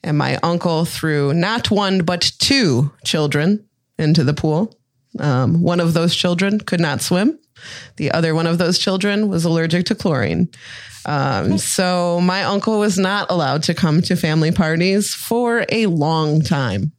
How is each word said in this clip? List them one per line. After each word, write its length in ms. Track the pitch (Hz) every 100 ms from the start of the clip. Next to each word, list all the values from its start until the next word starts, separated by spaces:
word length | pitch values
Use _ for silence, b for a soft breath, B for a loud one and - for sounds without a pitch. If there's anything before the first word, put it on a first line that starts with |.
And 120 | - 151
my 200 | 135 135
uncle 400 | 165 170 175 160
threw 500 | 165 - 160 147 139
not 340 | 165 180 226 -
one, 320 | 202 202 190
but 260 | 175 175 - -
two 540 | - 277 202 123 147 -
children 640 | - 165 147 147 156 208 - _ _ -
into 240 | 156 165
the 120 | 139
pool. 440 | 147 160 151 220 - _ _ _ -
Um, 440 | 143 127 131 170
one 180 | 170 175
of 140 | 170
those 200 | 165 170
children 460 | - 180 175 196 208
could 200 | - 175
not 220 | 165 139
swim. 380 | - 180 220 320 _ _ B B B -
The 140 | 151
other 240 | - 165
one 140 | 160 165
of 100 | 170
those 180 | 175 180
children 520 | - 190 208 202 214
was 160 | 180
allergic 420 | 170 165 165 175 180
to 80 |
chlorine. 540 | 214 196 139 107 82 175 B B B B B -
Um, 520 | 147 135 113 - 196
so 600 | - - 185 180 175 175
my 220 | 180 185
uncle 380 | 170 202 214 214
was 180 | 208 185
not 320 | 190 202 -
allowed 320 | 175 143 139
to 100 | 160
come 280 | 170 165 151
to 140 | - 185
family 340 | 160 156 156
parties 640 | 180 160 165 185 196 202
for 500 | - - 233 240 233 -
a 180 | 226 214
long 540 | 170 147 160 156 151
time. 500 | 156 147 127 98 151